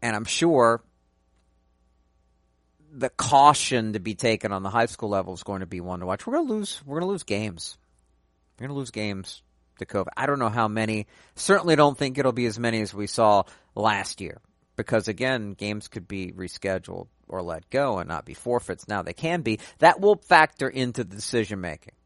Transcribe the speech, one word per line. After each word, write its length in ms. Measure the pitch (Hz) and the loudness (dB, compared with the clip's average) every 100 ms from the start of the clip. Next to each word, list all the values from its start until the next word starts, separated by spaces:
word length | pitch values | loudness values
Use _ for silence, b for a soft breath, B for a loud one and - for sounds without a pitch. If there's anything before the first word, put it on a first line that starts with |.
And 160 | 117 107 | -2 -4
I'm 80 | |
sure 580 | 113 - 165 151 117 117 _ _ _ _ _ _ _ _ _ _ _ _ _ _ _ _ _ _ _ _ _ | -4 0 4 6 6 4 _ _ _ _ _ _ _ _ _ _ _ _ _ _ _ _ _ _ _ _ _
the 160 | 147 123 | -6 -6
caution 840 | _ 123 143 139 143 - 127 110 | _ 2 8 8 8 2 0 0
to 60 | 104 | -4
be 140 | 90 | -6
taken 380 | 104 120 110 107 | -2 0 0 -2
on 100 | 98 | -4
the 80 | 98 | -2
high 160 | 107 117 | 0 0
school 220 | - 110 | 0 -4
level 240 | 101 92 | -2 -4
is 100 | 92 | -8
going 180 | - 98 | -8 -8
to 60 | 90 | -8
be 140 | 90 | -8
one 200 | 87 90 | -8 -8
to 60 | 90 | -4
watch. 200 | 98 - | -6 -2
We're 80 | |
gonna 140 | 277 302 | -2 -2
lose, 320 | 214 202 - | -4 -6 -10
we're 160 | 143 147 | -8 -6
gonna 100 | 180 | -4
lose 120 | 196 | -4
games. 560 | - 101 107 85 - - _ _ _ _ _ _ _ _ | -4 -4 -4 -8 -14 -16 _ _ _ _ _ _ _ _
We're 80 | 127 | -8
gonna 120 | 143 | -6
lose 120 | 127 | -6
games 520 | 110 107 98 90 - _ _ _ _ | -6 -6 -6 -10 -16 _ _ _ _
to 80 | 92 | -6
covid. 220 | 104 90 - | -4 -4 -4
I 100 | 135 | -2
don't 120 | 143 | 0
know 120 | 120 | -2
how 180 | 110 110 | 0 0
many. 380 | 107 110 110 104 b b | 0 -2 -2 -6 b b
Certainly 420 | - - 196 175 151 | -12 2 2 4 6
don't 200 | 147 135 | 6 4
think 220 | 139 127 | -4 0
it'll 140 | 131 | 0
be 140 | 120 120 | 2 -2
as 120 | 104 | 0
many 240 | 117 113 | -2 0
as 100 | 104 | -4
we 140 | 101 104 | -6 -6
saw 380 | - 110 104 95 b b | 2 6 6 4 b b
last 460 | - 107 104 98 - | -2 0 0 -4 -10
year. 200 | 90 - _ _ _ | -12 -12 _ _ _
Because, 320 | - 113 113 104 | -10 0 0 0
again, 460 | 92 131 131 104 | -2 -2 -2 -4
games 360 | 95 104 104 - | -8 -6 -6 -8
could 200 | - 92 | -14 -10
be 240 | 101 90 | -10 -8
rescheduled 760 | 90 90 - 98 95 90 92 92 _ _ | -8 -12 -6 -4 -4 -6 -14 -14 _ _
or 140 | 92 | -8
let 260 | 87 82 - | -6 -8 -4
go 300 | 131 139 101 | -2 0 -2
and 100 | 82 | -4
not 160 | 82 | -8
be 80 | - | -8
forfeits. 540 | 71 - 120 - 90 - | -12 -2 -2 -2 -10 -6
Now 140 | 104 | -6
they 100 | 85 | -6
can 300 | 90 160 175 | -6 -4 -2
be. 180 | 117 110 B B | -2 -4 B B
That 220 | 160 - | 6 6
will 160 | 202 202 | 4 2
factor 520 | _ 170 156 _ 135 | _ 6 6 _ -6
into 360 | 131 123 120 | -2 -4 -4
the 100 | 104 | -8
decision-making. 800 | 98 - 123 104 101 90 76 - _ | -8 -4 -2 -2 -4 -8 -10 -16 _